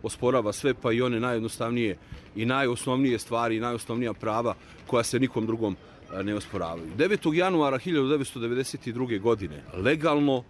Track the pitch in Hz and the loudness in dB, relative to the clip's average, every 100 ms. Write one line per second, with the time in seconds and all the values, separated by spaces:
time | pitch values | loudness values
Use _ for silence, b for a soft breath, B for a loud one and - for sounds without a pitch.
0 | 113 - 123 127 104 - 139 120 123 117 | -6 0 2 2 0 0 0 0 0 2
1 | 127 117 123 117 110 - 117 120 113 87 | 2 0 0 -2 -4 -4 -2 0 0 -4
2 | B B B 101 113 131 131 120 - 127 | B B B -4 0 2 2 0 0 2
3 | 135 113 - 117 117 110 120 117 - 120 | 2 0 0 -2 0 0 -2 -4 -4 -4
4 | 120 104 110 110 120 101 B B - 120 | -4 -4 -2 0 -2 -4 B B 0 0
5 | 113 120 127 123 110 113 107 92 B B | 2 0 0 0 -2 0 -2 -2 B B
6 | - 95 98 104 - 98 82 85 80 98 | -12 -6 -4 -4 -4 -6 -4 -6 -8 0
7 | 180 208 165 156 185 175 143 131 180 160 | 2 2 2 2 2 4 2 0 0 0
8 | 135 147 131 127 117 123 131 123 127 117 | 2 2 0 -4 -2 -2 -2 -6 -6 -4
9 | 127 104 110 110 87 73 - 90 107 156 | -2 2 2 2 -2 -8 -12 0 0 2
10 | 160 147 147 131 | 2 4 4 2